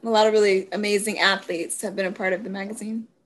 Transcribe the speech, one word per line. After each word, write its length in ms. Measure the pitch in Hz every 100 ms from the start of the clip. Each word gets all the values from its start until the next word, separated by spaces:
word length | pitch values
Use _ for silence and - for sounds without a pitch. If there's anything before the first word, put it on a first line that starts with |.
a 40 | 226
lot 180 | 220 220
of 60 |
really 360 | 214 208 190 185
amazing 460 | 208 208 208 220 202
athletes 640 | 190 190 - 175 170 -
have 140 | 208 190
been 100 | 190
a 60 |
part 200 | 202 190
of 120 | 185
the 60 | 214
magazine. 580 | 196 196 220 214 226 226 _